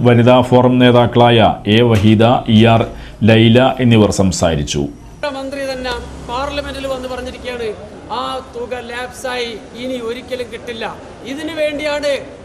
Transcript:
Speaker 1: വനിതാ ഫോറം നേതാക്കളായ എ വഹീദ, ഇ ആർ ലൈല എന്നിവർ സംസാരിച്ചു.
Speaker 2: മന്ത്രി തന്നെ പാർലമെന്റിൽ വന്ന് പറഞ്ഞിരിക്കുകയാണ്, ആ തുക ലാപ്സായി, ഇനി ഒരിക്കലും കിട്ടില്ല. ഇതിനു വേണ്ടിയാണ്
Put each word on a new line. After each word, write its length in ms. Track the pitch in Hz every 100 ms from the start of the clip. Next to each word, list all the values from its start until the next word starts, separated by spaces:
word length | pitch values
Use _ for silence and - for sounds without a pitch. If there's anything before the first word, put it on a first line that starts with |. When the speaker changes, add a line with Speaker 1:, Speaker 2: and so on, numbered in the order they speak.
| 120
Speaker 1:
വനിതാ 320 | 120 120 127 123
ഫോറം 260 | 123 123 127
നേതാക്കളായ 680 | 123 120 120 117 120 117 98 80 - 107
എ 40 | 120
വഹീദ, 320 | 110 107 110 113 131 - 110
ഇ 40 | 113
ആർ 100 | 113 117 - - - 104
ലൈല 400 | 113 117 113 131 - 127
എന്നിവർ 260 | 113 101 -
സംസാരിച്ചു. 600 | 95 82 87 78 73 73 71 - - - 294 269
Speaker 2:
മന്ത്രി 240 | 269 277 269
തന്നെ 260 | 262 254 240 233 - -
പാർലമെന്റിൽ 560 | 247 285 285 285 269 269
വന്ന് 160 | 262 254
പറഞ്ഞിരിക്കുകയാണ്, 560 | 254 247 247 247 247 226 202 208 - - 220
ആ 20 | 262 262 254
തുക 240 | 233 240 247 233
ലാപ്സായി, 600 | 240 247 - 262 247 240 214 - 214
ഇനി 140 | 254 254 226
ഒരിക്കലും 400 | 240 247 247 240
കിട്ടില്ല. 320 | 220 - 226 214 160 - - 226
ഇതിനു 200 | 277 311 320
വേണ്ടിയാണ് 500 | 302 285 294 294 294 262 175 -